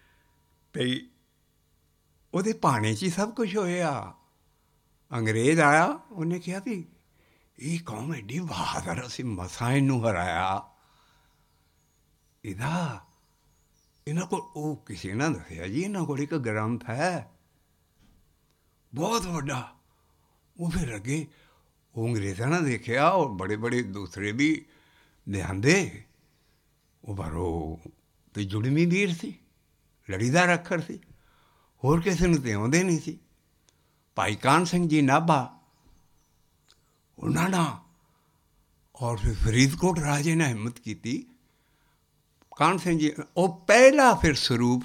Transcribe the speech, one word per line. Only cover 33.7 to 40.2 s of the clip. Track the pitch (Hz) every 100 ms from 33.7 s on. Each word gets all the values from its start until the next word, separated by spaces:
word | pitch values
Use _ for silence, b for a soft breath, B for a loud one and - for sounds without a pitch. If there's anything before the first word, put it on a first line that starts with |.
| _ _ _ _
ਭਾਈ | - 95 107
ਕਾਹਨ | 123 151
ਸਿੰਘ | 175 175 175
ਜੀ | 151
ਨਾਭਾ, | 135 147 165 147 120 - _ _ _ _ _ _ _ _ _ _ _ _ _ _ _ -
ਉਹਨਾਂ | - 147 185
ਨਾਲ, | 185 156 104 - _ _ _ _ _ _ _ _ _ _ -
ਔਰ | 120 113
ਫਿਰ | 117
ਫਰੀਦਕੋਟ | 104 117 113 135 165 180 165
ਰਾਜੇ | 147 143